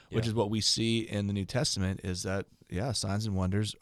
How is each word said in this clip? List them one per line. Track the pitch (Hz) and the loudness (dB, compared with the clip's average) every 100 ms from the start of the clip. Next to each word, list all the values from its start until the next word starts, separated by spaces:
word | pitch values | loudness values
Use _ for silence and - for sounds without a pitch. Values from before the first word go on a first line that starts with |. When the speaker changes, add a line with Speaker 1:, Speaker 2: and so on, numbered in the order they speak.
| - | -4
Speaker 1:
which | 113 117 | -2 2
Speaker 2:
Yeah. | |
Speaker 1:
is | 110 | 2
what | 101 | 2
we | 110 | 2
see | 101 - 113 113 | 2 2 2 2
in | 110 104 101 | 0 -2 0
the | |
New | 101 95 | 0 -2
Testament | 123 - - 92 95 | 0 0 0 0 0
is | 95 90 | -4 -4
that, | 95 98 - - - | -2 -2 -4 -12 -8
yeah, | 87 127 | -4 -2
signs | 107 104 101 107 | -2 -2 -2 0
and | 95 | 0
wonders | 92 101 104 - | 2 2 0 -2